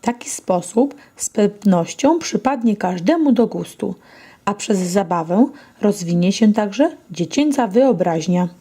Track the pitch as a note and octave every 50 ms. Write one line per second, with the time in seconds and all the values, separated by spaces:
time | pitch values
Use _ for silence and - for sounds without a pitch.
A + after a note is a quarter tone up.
0 | - A3+ A#3+ A#3+ - - - - _ - F#3+ F3 E3+ - - A3+ C4+ C#4+ - -
1 | - _ _ - - - _ - G#3 G3+ G#3 - - G3+ F#3 F3 E3+ - - -
2 | - C#4 E4 E4+ D#4+ - - - - C4 C#4 A#3+ A3+ A#3 G#3 G3+ - F3+ F#3 F3+
3 | E3 F#3+ D#4+ E4+ D#4 C#4+ A#3+ A3+ A#3 - - F3 E3 - - _ - - F#3 -
4 | _ - - - - - - _ _ - - - - - G#3+ F#3+ F#3 F3 F3 G3+
5 | F#3 E3 F3+ E3+ D#3+ D#3+ F3 G3+ C4 C#4+ - - - - _ _ - G#3 G3+ G#3
6 | F3+ E3+ E3+ F3 F3 F#3 G3 - A3+ G#3+ G#3 - G#3 G3+ G3 A3 C#4+ E4+ D#4 -
7 | _ _ F3 D#3 E3+ D#3+ - C4+ D4 D4+ C#4 C#4+ A#3+ G#3+ F#3 A#3+ C4+ C4+ A3+ E3
8 | F3 F3 E3 E3 D#3 F3+ F3+ F3+ F3+ F3 - -